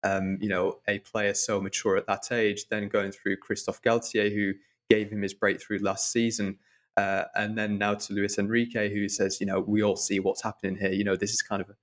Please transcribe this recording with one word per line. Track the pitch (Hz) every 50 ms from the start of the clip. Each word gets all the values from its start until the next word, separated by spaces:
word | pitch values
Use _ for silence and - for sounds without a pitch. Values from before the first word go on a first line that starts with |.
| -
um, | 95 98 95 95 95 95 95
you | 98 107
know, | 95 90 92 95 - - _
a | - 104 98
player | - - _ 110 104 101 101
so | - - - 107 101 95
mature | 95 - - - 107 95
at | 95 - -
that | 101 98 - -
age." | 123 117 110 104 101 104 - _
Then | - 107 104 101
going | - 107 98 98
through | 98 - - 101 98 -
Christophe | - - 110 - - - 104 -
Galtier, | - 123 113 117 117 - - 110 104 104
who | 104 104 104 98 98 98 _ _ _ _ _ _
gave | 113 107 107 104
him | 107 104 101
his | 95 -
breakthrough | _ - 101 98 - - - 107 95
last | 101 98 95 - - - -
season, | 120 117 117 113 - 104 98 95 - _ _ _ _ _ _ _ -
uh, | 101 98 98 95 - - -
and | - 104 107 107
then | 110 107 107 104 98
now | 104 104 104
to | 104 - - 104
Luis | 101 98 101 - -
Enrique, | 101 101 113 117 117 117 117 117 107 101 101
who | 104 104 98
says, | - - 104 95 - -
you | -
know, | 98 95 95
"We | - 104 104 104 107
all | 104 95
see | - - - 101 98
what's | 95 98 95 - -
happening | 110 104 _ - 95 95
here. | 95 98 95 95
You | 98 101
know, | 101 98
this | 92 101 98 -
is | -
kind | - - 107 95 92
of | 98 101 _